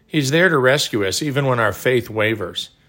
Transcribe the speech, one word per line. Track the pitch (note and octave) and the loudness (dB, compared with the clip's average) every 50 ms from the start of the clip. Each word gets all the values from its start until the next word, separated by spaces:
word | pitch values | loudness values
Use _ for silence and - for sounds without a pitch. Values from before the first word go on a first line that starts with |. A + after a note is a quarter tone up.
| _ | _
He's | _ - D#3 C#3 C3 | _ -4 -2 0 0
there | D3 E3 F3+ F#3 | 2 2 2 4
to | D#3+ C#3 | 4 4
rescue | B2+ B2+ C#3 D3+ - - - G#2+ G2 | 4 4 4 2 0 -2 -2 -2 -2
us | F#2+ F#2 - D#3 | -2 -2 -4 -4
even | D3 B2+ C#3+ C#3 C3 | -4 -2 -2 0 0
when | B2 A#2+ | 0 2
our | A2+ G#2 G2 | 0 0 -2
faith | - - B2+ B2+ A#2+ A2 - | -2 0 2 2 2 0 -2
wavers. | G#2+ G#2+ G#2 G#2+ A2+ G#2 F#2 E2+ - - - - _ _ _ | -2 -2 0 0 -2 -2 -6 -8 -8 -10 -12 -12 _ _ _